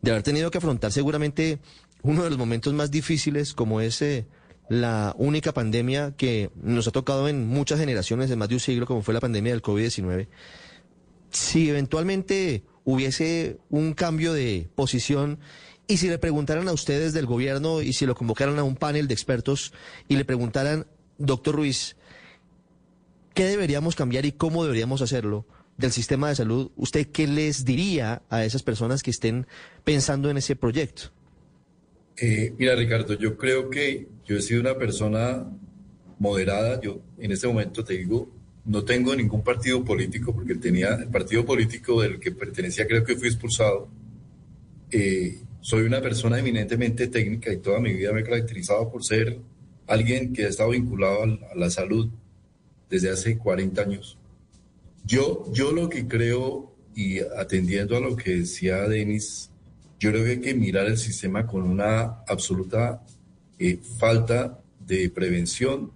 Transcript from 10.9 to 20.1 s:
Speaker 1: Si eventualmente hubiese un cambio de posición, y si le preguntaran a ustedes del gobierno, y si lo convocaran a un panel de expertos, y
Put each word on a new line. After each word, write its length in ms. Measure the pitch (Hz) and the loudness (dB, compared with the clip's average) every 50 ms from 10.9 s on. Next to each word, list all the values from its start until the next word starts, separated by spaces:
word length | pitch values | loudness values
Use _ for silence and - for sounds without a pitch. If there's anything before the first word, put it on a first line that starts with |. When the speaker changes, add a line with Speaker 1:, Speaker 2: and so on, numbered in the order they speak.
| _ _ _ _ _ _ _ - | _ _ _ _ _ _ _ -10
Speaker 1:
Si 400 | - - - - - 165 165 151 | -6 -4 -4 0 2 2 4 4
eventualmente 960 | 147 143 139 131 - 160 160 185 196 190 190 190 196 196 190 175 131 101 - _ _ _ | 2 0 0 0 -2 -2 0 0 -2 -2 0 0 0 0 0 0 -2 -2 -4 _ _ _
hubiese 760 | _ 131 131 131 135 131 131 - 160 160 165 165 160 151 - - _ _ | _ 0 0 2 2 0 0 0 0 0 0 0 -2 -4 -6 -10 _ _
un 240 | - 147 156 160 | 0 0 0 0
cambio 400 | 151 - 185 170 160 156 160 165 | 0 0 0 0 0 0 0 0
de 380 | 165 147 127 120 101 90 85 85 _ | 0 0 0 0 -2 -2 -4 -6 _
posición, 640 | - 139 127 - 123 - - 143 139 143 147 147 147 - - - - - - - _ _ | -2 0 0 0 -2 0 2 0 0 0 -2 -4 -8 -12 -20 -20 -20 -20 -20 -20 _ _
y 120 | - 208 170 | 0 0 2
si 100 | 170 185 | 2 0
le 80 | 170 | 0
preguntaran 500 | 170 - 165 151 151 147 139 156 160 180 | 0 0 0 0 0 0 0 0 0 0
a 60 | 190 | 0
ustedes 400 | 170 147 - - 143 143 160 160 | -2 -2 0 0 0 2 2 0
del 140 | 151 160 143 | 0 0 0
gobierno, 560 | 120 120 117 127 135 135 139 147 160 165 160 | 0 0 0 0 0 -2 0 0 0 0 0
y 100 | - - | 0 -2
si 140 | 127 - 143 | 0 0 0
lo 80 | 131 123 | 0 0
convocaran 440 | - 123 113 110 - 139 139 147 147 | 0 0 -2 0 2 2 2 2 2
a 60 | 147 | 0
un 120 | 139 131 | 0 0
panel 300 | - - 151 147 147 147 | -2 -2 0 0 0 0
de 60 | 139 | 0
expertos, 640 | 120 - - - 131 120 120 - 139 139 - - - - - - - - - | -2 -2 0 -2 -2 0 2 0 -2 -2 -2 -8 -12 -18 -20 -20 -20 -20 -2
y 80 | - | 2